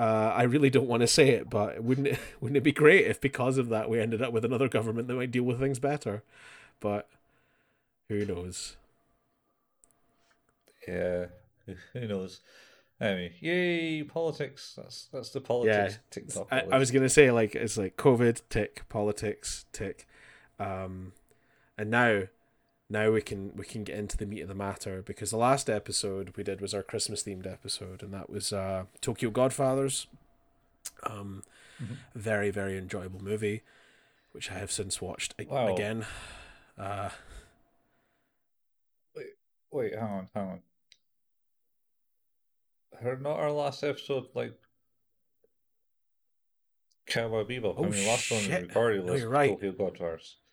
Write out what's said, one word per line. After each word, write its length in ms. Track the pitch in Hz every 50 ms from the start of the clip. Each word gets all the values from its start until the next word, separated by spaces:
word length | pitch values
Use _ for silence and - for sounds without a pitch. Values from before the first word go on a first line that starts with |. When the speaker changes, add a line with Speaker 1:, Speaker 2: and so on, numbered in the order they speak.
| 117 110 110 110 107 110 -
Speaker 1:
I 60 | 113 123
really 260 | 123 120 151 147 139
don't 160 | 131 139 147
wanna 200 | 123 120 117 117
say 240 | 117 - - 147 135
it, 180 | 123 107 - -
but 320 | - 107 104 107 - - 113
wouldn't 260 | 117 131 135 139 143
it, 100 | 127 127 - -
<laughs> 120 | - -
wouldn't 180 | - 120 139 139
it 40 | 120
be 100 | 147 -
great 340 | - 151 147 180 190 -
if 120 | - 110 -
because 360 | - 131 - - 127 127 131 135
of 100 | 123 117
that 180 | 113 110 110 110
we 100 | 113 117
ended 200 | 107 117 117 107 127
up 100 | 123 117
with 100 | 113 107
another 240 | 113 127 113 135 127
government 400 | - 123 113 113 110 117 120 127
that 60 | 123
might 160 | 131 123 123
deal 140 | 117 123 123
with 140 | 123 123 120
things 200 | 135 135 139 123
better? 440 | 135 139 143 147 - 113 101 107 - _ - - - - - - - - _ _
But 300 | - 104 104 104 - - _ _ _ _ _ _ _ _ _ _ _ _ _ _ _ _ _ _ _ -
who 140 | 107 101 104
knows? 500 | 98 95 87 90 90 92 - - - - - - _ _ _ _ _ _ _ _ _ _ _ _ _ _ _ _ _ _ _ _ _ _ _ _ _ _ _ _ _ _ _ _ _ _ _ _ _ _ _ -
Speaker 2:
Yeah, 400 | - 90 90 90 90 90 90 90 87 - - - _ _ _ _ - 95 87 - - -
who 120 | 127 123
knows? 340 | 110 104 95 92 92 - - _ _ - - - - - - _ _ _ -
Anyway, 320 | - 107 98 92 90 87 85 -
yay, 600 | 156 160 175 180 180 175 175 170 165 160 160 156 151
politics. 720 | 147 - 165 165 165 147 - 147 131 131 - - - -
That's, 320 | - - - - - - - -
that's 180 | 135 117 -
the 100 | - 131
politics 540 | - - 123 123 120 110 107 104 101 98 101
Speaker 1:
Yeah. 40 | 110 - _
Speaker 2:
TikTok 380 | - - - - - 95 92 - 131
Speaker 1:
I, 80 | 131
I 40 | - - 120 131
was 120 | 135 120
Speaker 2:
list. 20 | 123
Speaker 1:
gonna 160 | 135 131 131
say, 220 | - 151 147 127
like, 240 | 120 117 113 104 -
it's 240 | - - - - 110
like 180 | 101 92 -
covid, 460 | - - 143 127 117 120 117 113 - - -
tick, 340 | - 117 104 - - - - -
politics, 720 | - 113 104 104 104 - - 104 104 - - - - - - _ -
tick. 340 | - 110 98 - - - _ _ - - - - - - _ _ -
Um, 520 | 101 98 95 95 95 95 92 92 92 92 - _ _ _ _ _ _ _ _ _ _ _ _ -
and 120 | 107 104
now, 340 | 113 120 123 120 110 101 95 - - _ _ _ _ _ _ _ _ _ _ -
now 220 | 104 104 107 110
we 100 | 110 110
can, 300 | 104 - 107 98 98 98 -
we 80 | 101 95
can 180 | - - 113 104
get 140 | - 67 101
into 180 | 104 98 -
the 100 | - 110
meat 160 | 101 101 104 73
of 40 | 90
the 60 | 95
matter, 480 | 98 101 98 98 - - 104 95 95 92
because 280 | - 101 - 110 98 110
the 40 |
last 320 | 110 117 123 135 139 - -
episode 640 | 110 104 101 - 95 - - 104 95 95 95 90 -
we 80 | - 98
did 160 | 98 98 95
was 120 | 98 95 104
our 120 | 101 95
Christmas-themed 600 | - - 110 - - 107 101 - 104 101 92 92
episode, 560 | 92 92 - - 98 - - 98 92 95 92
and 140 | - 101 95
that 160 | 95 90 -
was, 220 | - 101 95 - 107
uh, 320 | 98 95 95 95 95 92 - - -
Tokyo 280 | - - 117 - - 117
Godfathers. 760 | 104 123 127 135 127 - 139 131 131 135 139 135 135 - - - - - _ _ _ _ _ _ _ _ _ _ _ _ - - - - -
Um, 400 | - 110 104 101 101 98 95 104 - - - - - - - 127
Speaker 2:
Mm-hmm. 120 | 98 123 139 - - -
Speaker 1:
very, 360 | - 101 110 110 104 101 104
very 280 | 98 101 98 98 95 95
enjoyable 420 | 95 92 - 82 87 92 92 95 95
movie, 400 | 98 107 107 107 104 104 107 - _ - - - _ _ _ _ _ _ _ _ _
which 220 | - - - - 92
I 20 |
have 160 | 92 98 95
since 320 | - - 101 95 - - 92
watched 320 | 90 - - - - -
a-, 100 | - -
Speaker 2:
Wow. 280 | - 135 135 123 107 95
Speaker 1:
again. 320 | 92 101 104 110 113 110 - - - - - - - - - - - - - _ -
Uh, 300 | 98 95 101 98 98 98 - - - - - - - - _ _ _ _ _ _ _ _ _ _ _ _ _ _ _ _ _ _ _ _ _ _ _ _ _ _ _ _ _ _ _ _ _
Speaker 2:
Wait, 100 | 156 131 - - _ _ _ _ _ _ _ -
wait, 220 | 147 123 107 -
hang 80 | 107 113
on, 240 | 107 101 95 92 92 -
hang 140 | 107 98 95
on. 120 | 92 92 - _ _ _ _ _ - - _ _ _ _ _ _ _ _ _ _ _ _ _ _ _ _ _ _ _ _ _ _ _ _ _ _ _ _ _ _ _ _ _ _ _ _ _ _ - - 117
Her, 140 | 120 131 131
not 200 | 139 143 151 -
our 100 | 156 147
last 320 | 147 147 143 143 135 - -
episode, 440 | 147 139 143 - - 139 131 127 - -
like, 220 | 123 120 113 113 - _ _ _ _ _ _ _ _ _ _ _ _ _ _ _ _ _ _ _ _ _ _ _ _ _ _ _ _ _ _ _ _ _ _ _ _ _ _ _ _ _ _ _ _ _ _ _ _ _
Cowboy 380 | - - 123 117 113 110 110 107
Bebop. 300 | 98 123 127 113 98 85 -
Speaker 1:
Oh, 60 | -
Speaker 2:
I 40 | 101
mean, 180 | 104 101 98
last 240 | 107 117 120 - -
one 100 | 120 110
we 60 | 104
Speaker 1:
shit. 160 | 98 87 90 87
Speaker 2:
recorded 420 | 87 - 107 117 117 107 98 92
Speaker 1:
No, 80 | 90 90
Speaker 2:
was 80 | 90 120
Speaker 1:
you're 80 | 113
right. 200 | 123 143 143 135
Speaker 2:
Tokyo 220 | 98 90 101 98 90
Godfathers. 640 | 90 101 90 87 - 90 85 82 80 - - - - _ _